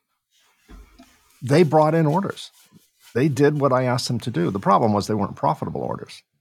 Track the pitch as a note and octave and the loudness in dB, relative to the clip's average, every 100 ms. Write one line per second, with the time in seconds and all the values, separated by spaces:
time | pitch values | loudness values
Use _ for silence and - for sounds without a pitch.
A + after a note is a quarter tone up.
0 | _ _ _ _ _ _ _ - - _ | _ _ _ _ _ _ _ -20 -20 _
1 | - _ _ _ A#2 C#3+ D#3+ D#3 D3+ E3 | -20 _ _ _ 0 2 4 4 4 2
2 | D3+ E3+ G3 - - _ _ _ _ _ | 2 0 -4 -10 -18 _ _ _ _ _
3 | - A#2 D#3 B2+ C#3+ D3+ C#3 B2+ B2+ B2+ | -8 -2 0 2 2 2 0 0 0 -2
4 | - A#2+ - D3 E3+ G2 F3+ - A2+ G#2 | -4 -6 -4 -4 -4 -2 0 2 2 0
5 | - G#2+ G2 - - - G2 - B1 - | 0 -2 -4 -2 -2 -2 -6 -6 -6 -8
6 | - - _ _ | -12 -20 _ _